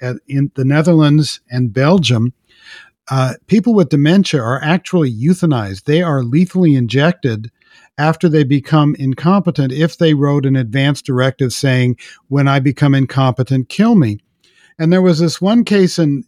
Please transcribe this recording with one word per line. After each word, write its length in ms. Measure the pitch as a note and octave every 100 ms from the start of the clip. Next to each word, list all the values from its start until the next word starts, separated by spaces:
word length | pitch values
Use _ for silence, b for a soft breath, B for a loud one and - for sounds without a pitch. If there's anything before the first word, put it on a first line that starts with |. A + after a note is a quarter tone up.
at 140 | B2+ B2 -
in 220 | C#3 C#3 -
the 80 |
Netherlands 760 | C3 D3 D#3+ E3 D3+ D3 D3 - _
and 220 | B2 B2
Belgium, 600 | G#2+ C#3 G3 B2+ A#2+ A#2+ - B B B B B _ -
uh, 240 | C3+ C3 B2 -
people 260 | G#3 B3
with 140 | A3 E3
dementia 520 | D3+ D3 F#3+ F#3 D3
are 220 | A2+ C3
actually 500 | D3+ F3+ - F3+ C#3+
euthanized. 720 | A2 C3+ F#3 E3+ C3 G2+ F#2+
They 180 | - D#3
are 200 | F3 C#3
lethally 540 | A#2+ C#3+ F3+ F#3 F3 C#3
injected 760 | A#2+ A#2+ D3+ F3 C3+ A2 A2+ b b b b -
after 300 | D3 D#3 F3+
they 160 | D#3
become 500 | C3+ C#3+ - D#3 D3 D3
incompetent 760 | C3+ C3 D#3+ G3+ F3 D#3 C3+
if 260 | C3+ E3 -
they 160 | E3
wrote 320 | D3 C#3+ C#3+ C#3
an 80 |
advance 480 | C3+ A#2+ B2+ C#3 C#3+
directive 500 | - B2+ C3 - C3
saying, 460 | - C#3 B2+ B2 A#2+ B B _
"When 180 | C#3 C#3
I 140 | C#3
become 340 | C3+ B2+ D3
incompetent, 720 | C3+ C3 - C3 B2+ B2+ C3 B2
kill 280 | - A3 A3+
me." 240 | B2 G#2 - _ b b b b
And 140 | D#3+
there 100 | F#3
was 160 | F#3 D#3
this 220 | E3+ -
one 240 | F#3 A#3
case 340 | G3 G#3 F3+ -
in, 260 | D#3+ C#3